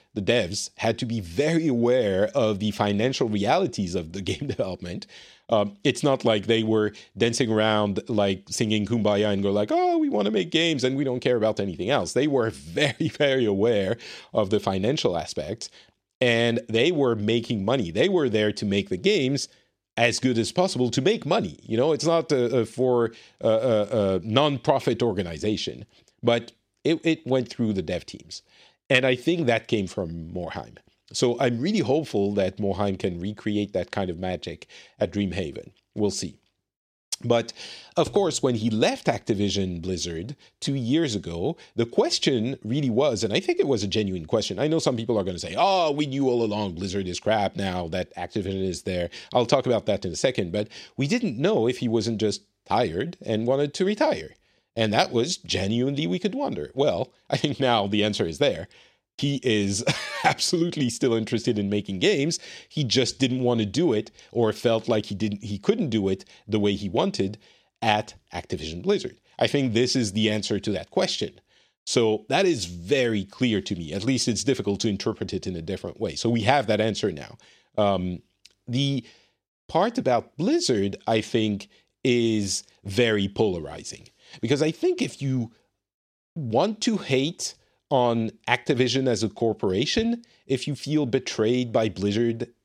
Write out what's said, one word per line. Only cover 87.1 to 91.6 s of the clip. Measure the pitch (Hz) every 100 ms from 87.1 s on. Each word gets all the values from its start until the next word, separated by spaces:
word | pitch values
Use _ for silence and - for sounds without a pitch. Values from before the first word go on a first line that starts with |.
| 135 143 - - - _ _ -
on | 139 123 117 113 - -
Activision | 123 - 131 127 123 131
as | 110
a | 107
corporation, | - 117 107 104 92 143 - 226 233 - _ -
if | 131 -
you |
feel | 139 - 151 139
betrayed | 131 131 - 110 127